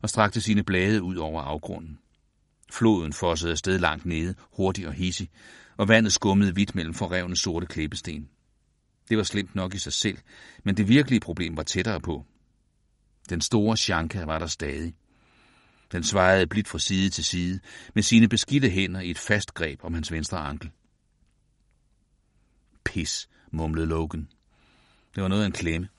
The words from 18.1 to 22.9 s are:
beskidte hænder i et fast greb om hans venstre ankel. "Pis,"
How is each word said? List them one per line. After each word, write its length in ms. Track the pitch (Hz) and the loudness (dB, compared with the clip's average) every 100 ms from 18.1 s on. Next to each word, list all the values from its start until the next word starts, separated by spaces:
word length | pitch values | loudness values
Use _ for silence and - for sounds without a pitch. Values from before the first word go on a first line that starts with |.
| 113 113 | 8 8
beskidte 420 | 113 - 139 135 | 4 0 2 2
hænder 320 | 90 95 90 | 2 -2 -2
i 100 | 90 | -6
et 80 | 85 | -6
fast 340 | - 104 - | 0 0 0
greb 300 | - 82 69 | -6 -6 -6
om 100 | 80 | -6
hans 180 | 82 76 | -6 -4
venstre 260 | 82 76 92 | -4 -4 -6
ankel. 340 | 76 73 78 - _ _ _ _ _ _ _ _ _ _ _ _ _ _ _ _ _ _ _ _ | -6 -8 -12 -18 _ _ _ _ _ _ _ _ _ _ _ _ _ _ _ _ _ _ _ _
"Pis," 460 | - | -8